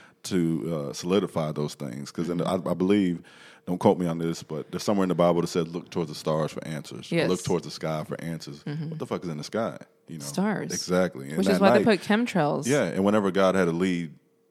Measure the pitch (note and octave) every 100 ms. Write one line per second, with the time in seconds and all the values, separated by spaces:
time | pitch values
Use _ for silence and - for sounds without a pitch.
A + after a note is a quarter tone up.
0 | - _ - F#2+ E2 E2 C#2+ D#2+ C#2+ -
1 | F2+ G2 F2+ F2 D#2 D2 D2 - C#2+ B1
2 | C#2+ - E2+ E2+ D2+ F#2 D#2+ E2+ F#2 G#2
3 | F#2 E2+ - - - - - F2+ A2 E2
4 | F2 E2 E2 E2 - D#2 C2+ F2 - G2+
5 | F#2+ E2+ F2 E2+ E2+ F#2 E2 E2+ - F#2
6 | D#2+ D2+ - D#2 D2+ - - D#2 - B1
7 | - E3+ C3+ F2+ - F2 D#2+ - D#2+ D#2
8 | D2+ - D#2+ E2 - C#2+ - D3 D#3 D#3+
9 | B2+ F#2+ F#2 D2+ - G#2 A2 B1+ - _
10 | - D#2+ - D3 G3+ G3 D3 F3 - F3+
11 | F2+ - C3+ D3+ G3 F#3+ G3 - G#3 G3
12 | - G#3+ A#3+ F#3+ D3 D3+ C#3 C#3+ F#2+ -
13 | F#2+ G#2+ G2 F#2 F#2+ F#2 F2+ E2 F#2+ F2
14 | E2 D2 _ _ _